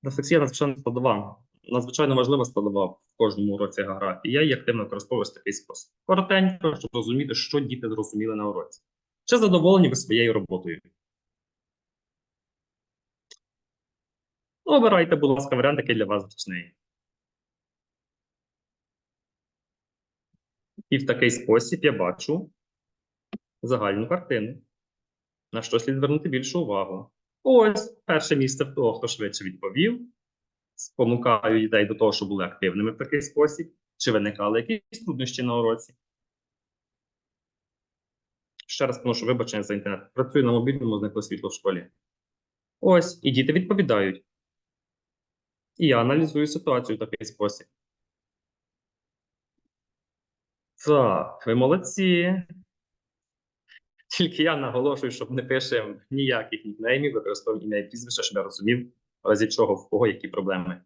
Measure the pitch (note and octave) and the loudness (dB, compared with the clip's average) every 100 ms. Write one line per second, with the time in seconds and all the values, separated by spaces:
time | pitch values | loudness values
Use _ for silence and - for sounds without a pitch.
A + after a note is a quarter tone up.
0 | C3+ C3+ C#3 E3+ C#3 - D3 C3+ C3 A#2+ | -6 -6 2 2 2 0 -2 -2 -4 -2
1 | B2+ G#2 G2+ - _ _ - B2 B2 B2+ | 0 0 -4 -14 _ _ -4 -4 -4 0
2 | D3 C3 B2 C#3 B2 - G#2 G2 F#2 - | 2 4 4 2 0 -2 -2 0 -2 -4
3 | _ _ A2 G2+ G#2 G2 G2+ - G2 F#2+ | _ _ 0 2 -2 -2 -4 -4 -6 -4
4 | G2 F#2 G#2+ C3 D#3 B2+ - A#2 G#2 G2+ | -4 -4 -2 0 2 0 -2 -4 -4 -8
5 | - B2 G#2 - - G2 _ - - _ | -6 -4 -4 -8 -10 -10 _ -20 -20 _
6 | - F#3+ F#3 F#3+ F#3+ F#3 E3 D3 - A#2+ | 0 0 4 4 2 2 -2 -2 -6 -6
7 | A2 B2 C#3 A2+ - D3 C3 B2+ A#2+ G#2+ | -2 -2 -2 -4 -2 -4 -4 -6 -6 -6
8 | G#2+ G#2 A2 G#2+ G#2 G2+ F2 - _ _ | -6 -4 -4 -4 -4 -6 -10 -16 _ _
9 | _ _ - A#3+ A3 F3+ E3 F#3+ D#3 B2 | _ _ 0 4 6 4 6 6 6 2
10 | - A2+ A#2 A2 G2 F#2 F2 D#2+ _ _ | 0 2 2 0 -2 -8 -8 -12 _ _
11 | _ _ _ _ _ _ _ _ _ _ | _ _ _ _ _ _ _ _ _ _
12 | _ _ _ _ _ _ _ _ _ _ | _ _ _ _ _ _ _ _ _ _
13 | _ _ _ - _ _ _ _ _ _ | _ _ _ -20 _ _ _ _ _ _
14 | _ _ _ _ _ _ - D4 A3+ F#3+ | _ _ _ _ _ _ 4 6 6 6
15 | E3+ D#3 C#3+ C3 C3+ B2+ C3 C#3+ B2+ A2+ | 4 4 4 2 0 2 2 2 0 0
16 | G2+ G#2 G2 - - F2+ E2+ _ _ _ | 0 -2 -4 -14 -10 -10 -12 _ _ _
17 | _ _ _ _ _ _ _ _ _ _ | _ _ _ _ _ _ _ _ _ _
18 | _ _ _ _ _ _ _ _ _ _ | _ _ _ _ _ _ _ _ _ _
19 | _ _ _ _ _ _ _ _ _ _ | _ _ _ _ _ _ _ _ _ _
20 | _ _ _ _ _ _ _ - - C3+ | _ _ _ _ _ _ _ -20 -2 -2
21 | C3+ A#2 B2 A#2 - A2 A#2 F3+ D3+ F#2 | 0 2 2 2 4 4 4 0 0 0
22 | F2+ F2+ - D#3+ - _ _ _ _ _ | -2 -4 -4 -6 -6 _ _ _ _ _
23 | _ _ _ - _ _ A#2 B2 G#2 G2+ | _ _ _ -20 _ _ -2 0 0 -2
24 | A2+ F3+ F3+ B2 A2 - _ _ _ _ | -2 -4 -2 -4 -4 -10 _ _ _ _
25 | _ _ _ _ _ A2+ A2+ A#2 A#2 C3+ | _ _ _ _ _ -10 -2 -2 0 0
26 | C#3 D3 D#3+ C3 C3 F3 C#3+ G2 F#2+ F#2+ | 0 0 0 -4 -2 -4 -2 -2 -4 -8
27 | - _ _ _ C4 B3+ G#3+ G#3 - - | -14 _ _ _ 6 8 8 4 -8 -16
28 | - D#3+ D#3 D3 C3 C3+ C#3 - A#2+ A2 | -2 -2 2 2 2 0 -4 0 0 0
29 | A#2+ - G#2 - F#2+ F2+ G2 G#2+ G3 A#3+ | -6 -6 -6 -6 -10 -10 -8 0 0 0
30 | - _ _ _ _ _ _ _ - - | -10 _ _ _ _ _ _ _ -20 0
31 | A#2+ A#2+ B2 A2 A2 A2 A2 G#2+ G#2 G2+ | 0 2 2 2 4 2 4 2 2 2
32 | A2 G2 G2 G2 F2 - F#2+ F#2 G#2+ G#2+ | 2 2 -4 -4 -4 -2 -2 0 -4 -4
33 | C3+ D3 C#3+ - D3 D3+ E3 _ _ _ | -4 -4 -4 0 0 0 -14 _ _ _
34 | - A2 G#2 G2+ G2+ A2 A2+ A3 _ A3 | 0 0 0 -2 -2 0 -2 -6 _ -14
35 | A3 C3 B2+ - B2 A#2+ A2+ A2+ - _ | -10 -6 -6 -4 -2 0 0 -2 -8 _
36 | _ _ _ _ _ _ _ _ _ _ | _ _ _ _ _ _ _ _ _ _
37 | _ _ _ _ _ _ _ _ _ _ | _ _ _ _ _ _ _ _ _ _
38 | _ _ _ _ _ _ - - C3+ B2 | _ _ _ _ _ _ -16 -4 -4 -2
39 | B2+ A#2 A2+ B2 - G#2+ G2 G2+ G2+ G2 | -4 -4 -2 -2 -2 -6 -4 -6 -6 -8
40 | - - B2+ D3 B2 A#2+ B2 C#3 A#2+ G#2 | -10 -6 0 2 2 2 0 -2 -2 -2
41 | G2+ G#2 G2+ F#2 G2 - G2 F#2 F2 _ | -4 -6 -8 -8 -8 -4 -4 -4 -6 _
42 | _ _ _ _ _ _ _ _ F#3+ F3+ | _ _ _ _ _ _ _ _ 4 4
43 | E3+ - D3 C3 C3 D#3 F3+ G3+ D#3 A2 | 4 -2 0 2 2 0 0 0 2 2
44 | G2 F#2 _ _ _ _ _ _ _ _ | 0 -4 _ _ _ _ _ _ _ _
45 | _ _ _ _ _ _ _ _ D#3+ B2 | _ _ _ _ _ _ _ _ 4 4
46 | A#2 D3 D#3+ D3 D3 - - B2 A#2+ A2 | 4 2 2 0 -2 -2 0 0 0 -6
47 | A2 - G#2 - G#2 - - _ _ _ | -6 -8 -12 -4 -4 -4 -18 _ _ _
48 | _ _ _ _ _ _ _ _ _ _ | _ _ _ _ _ _ _ _ _ _
49 | _ _ _ _ _ _ _ _ _ _ | _ _ _ _ _ _ _ _ _ _
50 | _ _ _ _ _ _ _ _ - D3 | _ _ _ _ _ _ _ _ 2 4
51 | A#2+ F2+ D2 - - A#2 B2+ F3+ F#3 - | 6 2 -2 -8 0 2 4 2 0 -2
52 | F#3+ F3 F3 F#3+ F3+ - _ _ _ _ | 2 4 2 -2 -4 -16 _ _ _ _
53 | _ _ _ _ _ _ _ - _ _ | _ _ _ _ _ _ _ -20 _ _
54 | _ - E3+ - D#3 D3+ C3 B2 C#3 C#3 | _ -2 -2 0 0 0 -2 -2 -2 -2
55 | C3+ - - B2+ B2 C3 C3 A#2+ G#2 G2+ | -6 -8 -8 -6 -2 -2 0 -4 -4 -12
56 | _ C3+ C#3 A#2+ G#2+ A2 G#2+ G#2+ A2+ C3+ | _ -4 0 -2 -2 -10 -10 -6 0 2
57 | D3 A#2 - G2+ - A2 G#2 G#2 G2+ A#2 | 2 -2 -4 -6 -4 -4 -2 -4 -4 -12
58 | A#2+ A#2+ A2 G2+ G2 - G2+ A#2+ B2 _ | -10 -6 -4 -4 -6 -4 -2 -2 -4 _
59 | _ _ G2 G#2+ A2 - G#2+ F#2+ - G#2 | _ _ 0 2 2 2 0 0 -2 0
60 | A#2 F#2+ F#2+ - F#2+ F#2 F2+ F2+ | 0 0 -8 -6 -4 -4 -4 -10